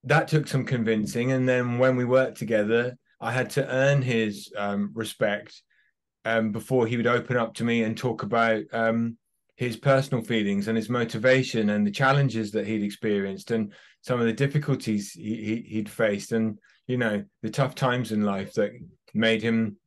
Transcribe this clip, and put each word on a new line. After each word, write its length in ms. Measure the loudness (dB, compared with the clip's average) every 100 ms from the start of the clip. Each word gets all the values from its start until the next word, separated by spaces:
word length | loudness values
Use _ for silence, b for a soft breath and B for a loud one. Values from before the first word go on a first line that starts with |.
that 240 | 2 2 4
took 180 | 0 0
some 180 | -2
convincing. 680 | 0 0 2 0 0 -2 0
And 160 | 0 2
then 300 | 2 0 2
when 180 | 2 4
we 80 |
worked 340 | 4 4 2 -2
together, 580 | 0 2 4 2 0 -6 _ _
I 120 | -4
had 180 | -2 -2
to 180 | -2 -2
earn 320 | 2 4 4
his, 520 | 2 2 0 -2 -10 -6
um, 360 | -4 -2 -4
respect, 680 | -4 -8 0 0 0 -6 -20 _ _ _ _ _ _
um, 280 | -2 0 0
before 340 | -4 0 2 2
he 100 | 2
would 100 | 2
open 300 | 0 0 -2
up 180 | -2
to 100 | -2
me 180 | 0 0
and 140 | 0 -2
talk 260 | -4 -4
about, 400 | -2 2 2 2 -2
um, 440 | -2 0 0 -2 -4 _ _ _ _
his 200 | -6 -2
personal 460 | 2 2 2 -4
feelings 460 | 0 0 2 0 0
and 80 | -2
his 120 | -2
motivation 840 | -2 -2 2 4 4 4 0 0
and 140 | 2
the 60 | 0
challenges 600 | 2 2 4 2 0 -2
that 120 | -2
he'd 200 | -2 -2
experienced 680 | -4 -4 -2 0 -2 -6 -4
and 220 | -4 -4 B B B
some 180 | -4 0
of 60 | 0
the 60 |
difficulties 760 | 0 0 0 0 -2 0 -4 -4
he, 220 | -10 -8
he, 300 | -6 -4 -6 -4
he'd 220 | -8 -8
faced 400 | -2 0 0 -2
and, 280 | -2 -2 -4 b b -6
you 100 | -2
know, 280 | 0 -2 -6 _
the 80 | -8
tough 240 | -2 -2
times 380 | 0 0 0 -2
in 100 | 0
life 300 | 0 -2 -4
that 160 | -2 -2 -4 -20 _ _
made 280 | 0 2 2
him 340 | 2 0 -2 -6